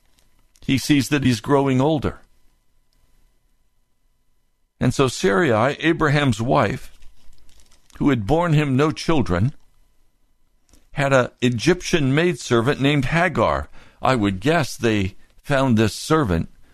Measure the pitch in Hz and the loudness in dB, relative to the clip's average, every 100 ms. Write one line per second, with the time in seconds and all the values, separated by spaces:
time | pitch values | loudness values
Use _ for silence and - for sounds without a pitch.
0 | _ _ _ _ _ _ - 135 - 147 | _ _ _ _ _ _ -4 -2 2 2
1 | 123 147 127 117 - 143 139 127 135 156 | 2 0 0 0 0 0 2 0 0 0
2 | 104 - - _ - _ _ _ _ _ | -4 -8 -18 _ -20 _ _ _ _ _
3 | _ _ _ _ _ _ _ _ _ _ | _ _ _ _ _ _ _ _ _ _
4 | _ _ _ _ _ _ _ - 127 - | _ _ _ _ _ _ _ -2 -2 2
5 | 135 - 185 196 170 107 127 143 151 170 | 0 0 0 2 2 2 0 0 0 0
6 | 156 147 143 110 117 151 107 135 - - | 2 2 0 0 0 0 0 -4 -10 -16
7 | - - - - - - - - _ - | -18 -16 -18 -16 -18 -20 -20 -20 _ -2
8 | 135 131 101 156 175 151 151 127 156 - | 0 0 0 0 2 0 2 0 0 -2
9 | - 160 107 87 117 - - _ _ _ | -2 0 2 0 -2 -4 -18 _ _ _
10 | _ _ _ _ _ _ _ - _ - | _ _ _ _ _ _ _ -20 _ -6
11 | 139 135 120 - 123 123 113 180 - 175 | 0 2 0 0 -2 0 0 0 0 0
12 | 135 139 175 170 - 120 113 143 135 147 | 2 2 0 -2 0 0 2 0 0 0
13 | 131 160 180 120 98 69 69 - - - | 0 0 0 0 0 -2 -6 -14 -20 -6
14 | - 131 101 92 120 165 147 - 117 107 | -2 0 0 0 0 0 -2 -2 0 0
15 | 92 - - _ - 139 135 110 110 - | -2 -6 -20 _ -2 0 2 2 2 -2
16 | - 160 127 85 - - - | -2 0 2 -2 -4 -12 -20